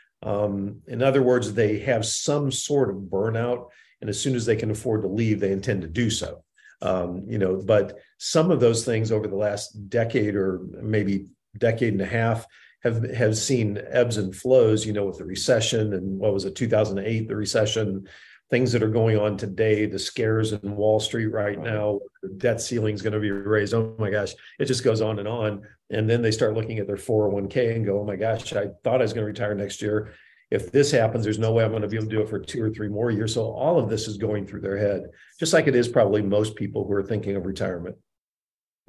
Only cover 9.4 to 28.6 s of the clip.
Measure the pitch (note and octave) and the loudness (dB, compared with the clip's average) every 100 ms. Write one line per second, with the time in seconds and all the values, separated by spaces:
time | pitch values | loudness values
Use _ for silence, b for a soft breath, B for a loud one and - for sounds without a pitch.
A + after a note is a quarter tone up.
9.4 | G#2 G2+ - G#2+ G2 A#2 A#2 A#2+ G#2 G2+ | -2 -2 -8 -12 -4 0 0 2 2 0
10.4 | F#2+ F#2 F#2+ G#2+ A2 G#2+ G2 G2 - - | 0 -2 -6 -8 -2 0 2 -2 -4 -16
11.4 | _ G#2 A#2 A2+ A2+ G2 F#2+ A#2 A2+ A2+ | _ 0 0 2 0 0 0 0 2 0
12.4 | - b b b A#2+ A2+ A2+ A2+ A2 G#2+ | -4 b b b -2 0 -2 2 2 2
13.4 | - B2+ G#2+ G2+ - B2+ A#2+ G#2+ F#2+ F#2 | 0 2 0 -2 -2 2 2 0 -4 -4
14.4 | B2+ C3 A2 G#2+ G#2+ G#2 G2 - F#2 F#2+ | 4 6 6 4 0 -2 -2 -4 -8 -4
15.4 | - A#2 A2+ A#2+ G#2+ F#2+ F#2+ F#2+ G#2+ G2 | 2 2 2 0 0 -2 -4 -2 0 0
16.4 | F#2+ - A#2 A2 G#2+ G2 G#2 A2+ A2 G#2+ | -2 -4 0 2 2 0 -2 -2 -4 -4
17.4 | G#2 A2+ G#2 A2 G#2 F#2+ - B B B | -2 0 2 0 -2 -4 -10 B B B
18.4 | _ B2 B2+ A#2 A2 A2+ A2+ G#2+ G#2 G2 | _ 2 4 2 2 2 4 4 2 -2
19.4 | G#2 F#2+ A2 G#2+ G#2+ F#2+ - - A2 A2 | -4 0 2 2 2 -2 -6 -2 0 2
20.4 | A2 G#2 G2 G#2 G#2+ G#2+ - A#2+ A2 A2 | 0 -2 -6 0 2 2 2 -2 -2 -2
21.4 | G#2 G2+ A2+ G#2+ G#2+ G2+ - _ F#2+ G2 | -2 -4 -4 -2 0 -2 -6 _ -14 -2
22.4 | B2 A2+ - A#2+ G#2+ G#2 G#2+ G#2+ G#2 G2 | 0 0 -2 -2 -2 -2 -2 -2 -2 -2
23.4 | G2+ G#2+ G2+ A2+ A2 A2 G#2 G#2 G2 - | 0 0 2 0 0 -2 -2 0 -2 -6
24.4 | B B A#2 A#2 B2 G#2+ G#2+ G#2+ G#2 A#2 | B B 0 2 2 2 2 -2 -4 -2
25.4 | G#2+ G2+ - B - A2 A2 A#2+ A2+ - | -2 -4 -10 B -6 0 2 2 2 2
26.4 | A2+ A2 A2+ A2 G2+ G2 - A2 G#2 G2+ | 2 0 -4 -4 -4 -4 0 2 2 0
27.4 | G2 C3 A#2 A2+ A2 G2+ G#2 F#2+ A2 A2+ | -2 0 0 0 0 -2 -2 -2 -2 -2
28.4 | - G#2 | -4 -4